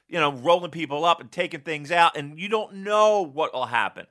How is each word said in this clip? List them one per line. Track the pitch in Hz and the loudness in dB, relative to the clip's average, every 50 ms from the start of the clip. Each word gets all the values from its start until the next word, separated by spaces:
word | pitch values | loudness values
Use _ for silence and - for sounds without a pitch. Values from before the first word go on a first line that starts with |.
| _ - | _ -8
you | - 170 | -2 0
know, | 151 147 143 | 0 0 0
rolling | 123 120 170 170 180 175 165 | -2 2 2 2 2 2 -6
people | 135 170 160 135 143 147 165 | -8 -8 -8 -6 -4 0 2
up | 175 165 165 | 2 2 0
and | 131 113 | -2 -16
taking | - 175 180 180 165 151 | -6 -6 -6 -6 -6 -12
things | 139 170 156 147 147 139 | -8 -8 -8 -8 -6 -2
out, | 175 175 170 165 - 151 | 4 4 4 4 4 0
and | 143 143 156 160 | -10 -10 -10 -10
you | 185 208 | -8 -4
don't | 220 214 208 - 196 | -2 -2 -4 -4 -12
know | 196 190 208 208 214 214 214 214 202 | -12 -6 0 2 4 6 6 4 2
what | 180 143 135 151 156 - - | 0 -4 -2 -4 -4 -2 -2
will | 127 127 | -4 -4
happen. | 113 120 117 104 92 - - 90 _ | 0 0 0 0 0 -4 -8 -18 _